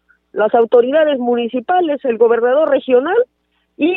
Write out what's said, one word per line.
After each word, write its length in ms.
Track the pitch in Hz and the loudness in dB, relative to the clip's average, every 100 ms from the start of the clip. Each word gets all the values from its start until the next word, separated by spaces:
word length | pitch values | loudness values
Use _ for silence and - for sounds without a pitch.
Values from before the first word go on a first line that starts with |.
| _ _ _ | _ _ _
las 200 | - 214 | -2 0
autoridades 640 | 233 233 247 240 294 302 277 | 2 2 2 2 0 0 -2
municipales, 840 | 240 240 233 254 233 359 339 285 | -2 -4 -4 -8 -2 -2 -2 -4
el 160 | 269 226 | -4 0
gobernador 500 | 233 233 240 269 311 | 0 2 0 0 0
regional 480 | 285 - 247 285 440 494 _ _ _ _ - | -2 0 0 0 -2 -4 _ _ _ _ -6
y 200 | 302 | -4